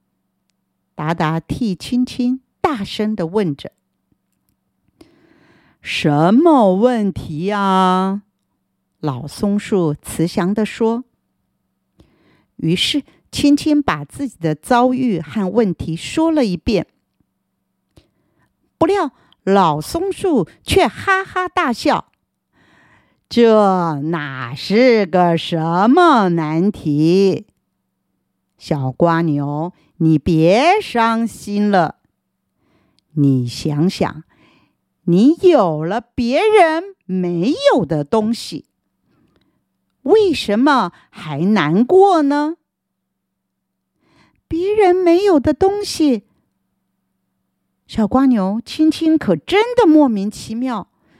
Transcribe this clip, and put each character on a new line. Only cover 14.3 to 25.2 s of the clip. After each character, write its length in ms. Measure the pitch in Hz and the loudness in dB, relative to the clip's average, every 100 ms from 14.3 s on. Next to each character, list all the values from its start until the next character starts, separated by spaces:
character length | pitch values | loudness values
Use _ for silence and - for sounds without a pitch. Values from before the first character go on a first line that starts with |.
| - | -6
的 160 | 165 147 | -4 -4
遭 380 | - 240 254 | 0 2 2
遇 260 | 254 254 175 | 0 -2 -2
和 320 | 160 220 190 | -6 -6 -2
问 240 | 202 214 170 | 0 -2 -2
题 200 | - 160 | -6 -8
说 360 | - - 320 | -8 -2 -2
了 140 | 311 233 | 0 -2
一 100 | 175 | -4
遍。 320 | - 202 - _ _ _ _ _ _ _ _ _ _ _ _ _ _ _ _ _ _ - | -4 -4 -4 _ _ _ _ _ _ _ _ _ _ _ _ _ _ _ _ _ _ -4
不 80 | 320 | -2
料 260 | 403 302 - _ _ | 0 -4 -8 _ _
老 380 | - 196 170 147 | -2 2 2 0
松 280 | - 339 392 | -6 -6 -6
树 380 | - 381 277 160 _ | -4 -2 -2 -2 _
却 240 | - 392 285 | -2 0 0
哈 380 | - - 381 381 | -2 -2 -2 -4
哈 240 | 370 359 | -6 -4
大 240 | - 320 | -4 -4
笑 400 | 233 311 226 - _ _ _ _ _ _ _ _ _ _ _ _ | -2 -2 -2 -4 _ _ _ _ _ _ _ _ _ _ _ _
：“这 720 | - 233 220 202 185 170 147 | 2 4 6 4 2 -2 -4
哪 520 | 151 170 147 131 120 139 | -4 -4 -6 -8 -10 -10
是 500 | - 202 254 226 190 | -2 2 4 4 2
个 320 | 180 | 0